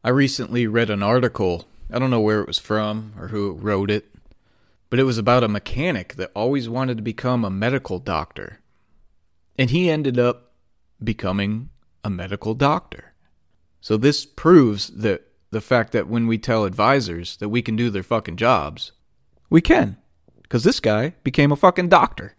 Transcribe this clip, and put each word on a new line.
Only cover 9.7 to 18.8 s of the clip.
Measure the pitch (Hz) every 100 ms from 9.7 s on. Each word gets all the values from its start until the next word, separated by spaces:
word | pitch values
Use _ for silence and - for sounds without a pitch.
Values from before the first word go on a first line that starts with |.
he | 156 180
ended | 156 139 123
up | 123 123 _ _ _ _ _ _
becoming | 110 107 95 98 101 110 131 - _ _
a | 110
medical | 92 95 101 110
doctor. | 127 139 160 - - - _ _ _ _ _ _ _
So | - 110
this | 131 - -
proves | - 160 175 120 101 -
that | - 107 92 _ _ _
the | 107
fact | - 123 107
that | 113 85
when | 117 113
we | 113
tell | - 113
advisors | 101 92 110 139 104 85 87 -
that | 104
we | 120
can | 120 110
do | 120
their | 101
fucking | 92 113 -
jobs, | 90 117 110 71 95